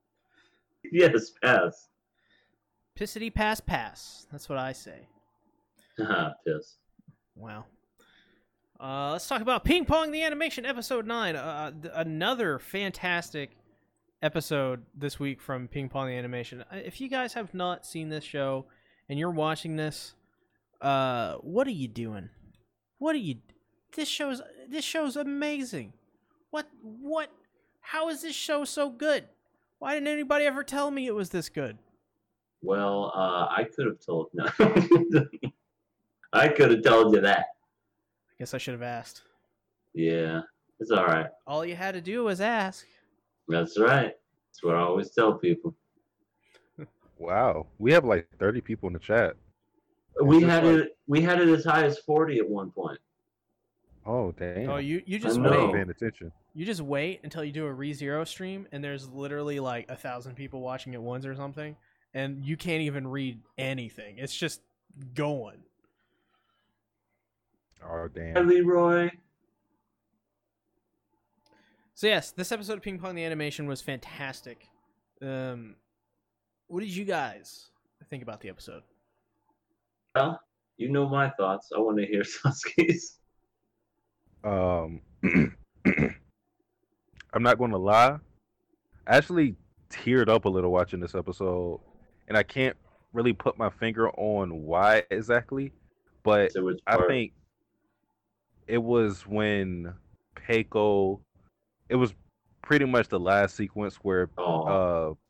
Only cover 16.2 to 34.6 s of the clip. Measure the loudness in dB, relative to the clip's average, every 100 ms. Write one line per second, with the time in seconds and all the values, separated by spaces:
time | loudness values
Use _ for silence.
16.2 | -8 -10 -10 -14 -16 -14 -14 -12 -8 -6
17.2 | -6 -8 -10 -6 -6 -6 -10 -10 -8 -10
18.2 | -8 -4 -4 -4 -8 _ _ _ _ -4
19.2 | -4 -2 -2 -2 -6 -6 -6 -8 -16 _
20.2 | _ _ _ _ _ _ 0 0 0 -2
21.2 | -4 -6 -4 -2 -2 -4 -8 -8 -10 -10
22.2 | -14 _ -20 _ _ _ _ _ -4 -2
23.2 | -4 -10 _ _ _ _ _ -10 -8 -6
24.2 | -6 -8 -12 -20 -12 -10 -6 -4 -4 -6
25.2 | -6 -6 -6 -6 -8 -10 -12 -18 _ _
26.2 | _ _ _ -10 -10 _ -20 -14 -6 -6
27.2 | -6 _ _ _ _ _ -10 -4 -4 -4
28.2 | -8 -8 -4 -2 -2 -4 -4 -2 -2 -2
29.2 | -4 _ _ _ _ _ -6 -4 -2 -4
30.2 | 0 0 0 -2 -6 -4 -4 -4 -4 -4
31.2 | -4 -6 -6 -8 -8 -10 _ _ _ _
32.2 | _ _ _ _ -2 0 0 -2 -2 -2
33.2 | 0 0 0 -2 -4 -2 -4 -4 -4 -4
34.2 | -4 -4 -6 4